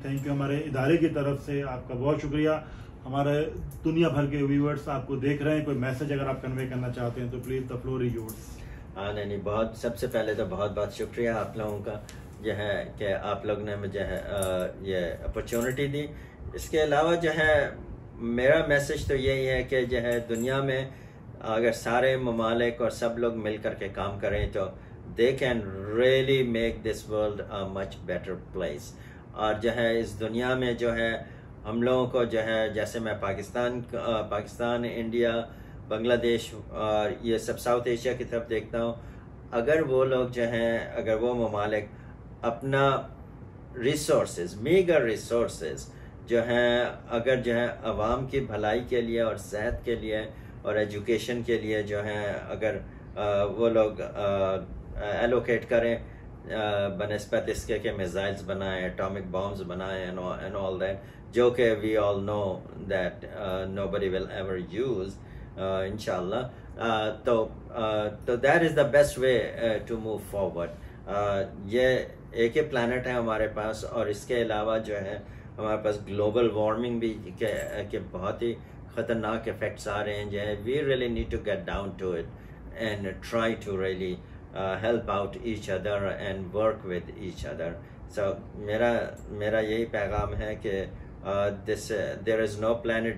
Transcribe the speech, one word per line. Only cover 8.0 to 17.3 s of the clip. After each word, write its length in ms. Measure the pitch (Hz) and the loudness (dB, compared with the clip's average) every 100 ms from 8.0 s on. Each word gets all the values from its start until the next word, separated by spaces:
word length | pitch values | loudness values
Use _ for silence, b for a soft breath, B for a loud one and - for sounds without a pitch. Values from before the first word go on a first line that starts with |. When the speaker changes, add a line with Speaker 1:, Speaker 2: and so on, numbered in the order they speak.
| 123 | 0
Speaker 1:
is 60 | |
yours। 460 | 110 107 - - - B B B 95 | -2 -6 -10 -12 -14 B B B -8
Speaker 2:
हाँ, 180 | 101 | -4
नहीं, 120 | 104 101 | -4 -4
नहीं, 160 | 101 | -4
बहुत, 360 | 92 107 113 - | 0 0 0 0
सबसे 280 | 120 - 127 | -4 -2 0
पहले 280 | 120 110 | 0 2
तो 120 | 107 98 | 0 0
बहुत 240 | 92 101 | 0 -2
बहुत 260 | 98 101 - | 0 -2 -2
शुक्रिया 400 | 104 - 117 110 | -6 0 0 0
आप 180 | 98 110 | -2 -4
लोगों 200 | 107 101 | -4 -4
का 280 | 101 107 B B B - | -6 -8 B B B -6
जो 100 | 107 | -4
है 420 | 95 104 95 64 - | -2 0 -2 -4 -4
कि 140 | 104 | 0
आप 300 | 92 95 98 - | 0 0 -2 0
लोग 160 | 104 | -2
ने 140 | 104 101 | -2 -4
मुझे, 220 | 98 98 | -4 -2
अ, 380 | 92 92 - 98 95 92 90 - | -2 -4 -4 -2 0 0 -2 -4
ये 160 | 95 92 85 - | -2 0 -2 -4
opportunity 600 | - 110 - 117 127 131 143 | -4 -4 -2 0 0 0 0
दी। 220 | 143 147 B B B - - | -2 -4 B B B -10 -10
इसके 220 | - 160 | 0 2
अलावा 360 | 151 147 165 | 6 6 6
जो 160 | 170 160 | 6 4